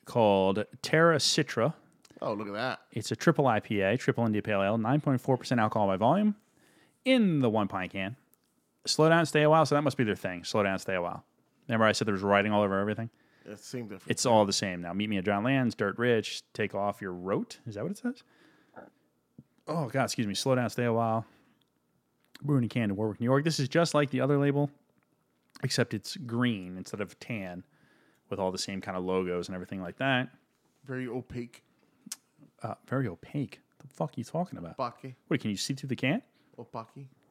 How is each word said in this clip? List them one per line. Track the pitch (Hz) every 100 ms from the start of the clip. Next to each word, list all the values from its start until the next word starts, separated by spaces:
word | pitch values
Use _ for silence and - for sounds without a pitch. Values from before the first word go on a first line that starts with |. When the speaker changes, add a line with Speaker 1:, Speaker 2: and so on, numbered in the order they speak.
| -
Speaker 1:
called | 123 110 98 95 98 104 -
Terra | - 156 170 156
Citra. | - - 147 - 123 - _ _ _ -
Speaker 2:
Oh, | -
look | 104 104
at |
that. | 101 127 - _
Speaker 1:
It's | 117 -
a | 113
triple | - 156 135
I | 107
P | - 104
A, | 95 123
triple | - 123 117
India | 104
Pale | 110 98
Ale, | 98 113
nine | 110 147
point | 147 127
four | - 127
percent | - 120
alcohol | 107 113 98
by | 95
volume | 113 185 214 202 _ _ _ _ _ _ 254
in | 262 202 151
the | 123
one | 110 98
pint | 98 90
can. | 98 95 127 _ _ _ _ _ _ -
Slow | - 156
down, | 165 160
stay | 151
a | 151
while. | 160 147
So | 147
that |
must | 147 -
be |
their | 110 95
thing. | 95 87
Slow | - 110
down, | 101 95
stay | - 92
a |
while. | 87 - _ _ _ _ -
Remember | 113 110
I |
said | 104 107
there |
was | 95
writing | 98 101 104
all | 104
over | 101 98
everything? | 101 107 113 _ _ _ -
Speaker 2:
It's | 104
the | -
same | 127
difference. | 107 95 -
Speaker 1:
It's | 110 131
all | 110 101
the |
same | 95 101 90
now. | 85
Meet | 92 107
me | 98
at |
John | 95 101
Land's, | 120 139 120 -
Dirt | 101 98
Rich, | 123 113 101 - -
take | - 104
off | 101 101 101
your | 98
rote. | 90 92 120 233 - 117
Is | 101
that |
what | 147
it | 202
says? | 247 277 _ _ _ _ _ - - _ _ _ _ - - _ -
Oh, | 160 127
God, | 135 113
excuse | - 107
me. |
Slow | 98 135 127
down, | 117
stay | - 120
a |
while. | 113 113 113 - _ _ _ _ _ _ _ _ _ _ -
Brewing | 139 139
in | 113
Camden, | 123 107 98
Warwick, | 110 98
New | 117
York. | 139
This | 160 147
is | 131
just | 165 165
like | 147 139
the | 127
other | 131 143
label, | 143 143 143 - _ _ _ _ _ _ _ -
except | 131 - 117
it's | 107 - -
green | 120 117 123 104 90 92
instead | 95 101
of | 98 -
tan | - 110 95 87 - _ _ _ _ _ -
with | 101
all | 92
the | 92
same | - 98
kind | 101 92
of |
logos | 90 92 92 87 87
and | 92
everything | 90 98
like | 87 -
that. | 135 127 - _ _ _ _ _ 135
Speaker 2:
Very | 127 127
opaque. | 127 120 123 120 - _ _ _ _ - - _ _ - _
Speaker 1:
Uh, | 117 - -
very | 131 120
opaque. | 85 - 147 123 - _ _
The | 135
fuck | - 160
are | -
you |
talking | 113 165 185 -
about? | 85 -
Speaker 2:
Opaque. | 120 - 135 127 -
Speaker 1:
What, | 165
can | 110
you | 98
see | - 139
through | 135
the | 120
can? | 131 208 - _ _ -
Speaker 2:
Opaque. | 117 120 113 139 135 _ _